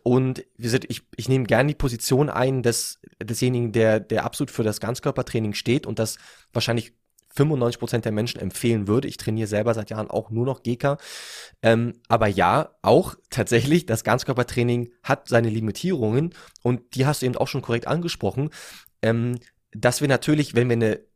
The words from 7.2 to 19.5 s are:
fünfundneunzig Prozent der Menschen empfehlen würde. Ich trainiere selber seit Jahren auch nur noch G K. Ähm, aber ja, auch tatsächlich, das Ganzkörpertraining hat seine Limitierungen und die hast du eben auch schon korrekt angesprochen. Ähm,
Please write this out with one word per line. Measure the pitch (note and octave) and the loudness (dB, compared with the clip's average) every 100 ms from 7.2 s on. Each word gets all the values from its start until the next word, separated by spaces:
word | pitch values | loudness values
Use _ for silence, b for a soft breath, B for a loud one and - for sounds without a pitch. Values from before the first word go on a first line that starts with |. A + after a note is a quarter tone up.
| _ | _
fünfundneunzig | - D3 C#3+ A#2+ A#2+ | 0 2 2 0 -2
Prozent | A#2+ A#2+ A2 | -4 -2 -2
der | |
Menschen | G#2+ A#2+ - | -2 -2 -4
empfehlen | F#2 - A#2+ A2+ G2+ | -8 -2 0 0 2
würde. | A2+ - | 0 0
Ich | - | -8
trainiere | - A2 G#2+ | -4 -4 -2
selber | G#2 A2 | -2 0
seit | A2 G#2 | -2 -4
Jahren | G#2+ A2 | -8 -6
auch | G2+ A2 | -6 -4
nur | A2 B2 | -4 -2
noch | C3 | -4
G | A#2 A#2+ | -4 -2
K. | C#3 D3 B B B B B B | -2 -2 B B B B B B
Ähm, | A2+ A#2 A#2 - - | 4 4 2 -4 0
aber | A#2 G#2+ | 2 2
ja, | F#2+ F2 B2 - _ | 4 4 4 0 _
auch | F#2+ C3 F#3+ - _ | 4 4 4 -8 _
tatsächlich, | - G2+ A#2 B2+ E3+ - | -4 2 2 4 2 2
das | A2 | -4
Ganzkörpertraining | - A#2+ - B2 A#2+ - A#2+ A#2+ A#2+ _ | 0 0 0 -2 -2 0 0 0 -2 _
hat | - C#3+ - | -2 -2 2
seine | A#2 A#2 | 2 2
Limitierungen | A2 A2 - F3+ E3+ G#2+ A#2+ E3+ B B B | 0 -4 -4 -4 0 0 2 0 B B B
und | A#2+ B2 - B2+ | -2 -2 -4 -2
die | C3+ | 0
hast | D3 | 0
du | B2+ | -2
eben | B2+ | -2
auch | B2+ | -2
schon | C#3 | -4
korrekt | - A#2 - | -2 -2 0
angesprochen. | D3+ E3+ - G2+ B2+ D3+ B B B B - | -2 -2 -4 -4 -2 -4 B B B B -4
Ähm, | A2+ A#2 A#2+ B2 - | 0 0 0 -4 -10